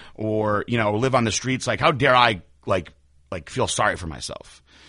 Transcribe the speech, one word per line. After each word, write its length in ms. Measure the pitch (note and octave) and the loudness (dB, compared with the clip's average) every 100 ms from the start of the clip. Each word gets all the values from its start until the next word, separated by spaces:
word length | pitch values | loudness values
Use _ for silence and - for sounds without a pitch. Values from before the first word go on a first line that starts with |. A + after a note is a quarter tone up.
| - - | -18 -8
or, 500 | A2 G#2+ G#2+ G#2 - | -4 -2 0 -2 0
you 100 | A#2 | 0
know, 160 | G#2+ G#2 | 0 0
live 180 | C3 | 2
on 100 | B2+ | 2
the 80 | A2+ | 2
streets? 360 | - B2+ C3 - | -2 -4 -4 -2
Like, 120 | - | 0
how 120 | D3+ | 0
dare 240 | C#3 C#3 B2+ | 2 4 6
I, 260 | A#2+ F#2+ - _ - | 6 2 -8 _ -2
like, 260 | F#2+ D#2 - _ _ _ | -2 -2 -14 _ _ _
like, 180 | F#2 - | -12 -8
feel 180 | B2+ A2 | -4 -2
sorry 280 | - G#2+ D#2+ | 0 0 0
for 120 | E2 | -8
myself? 560 | C2+ - - - - _ - | -10 -12 -14 -16 -20 _ -20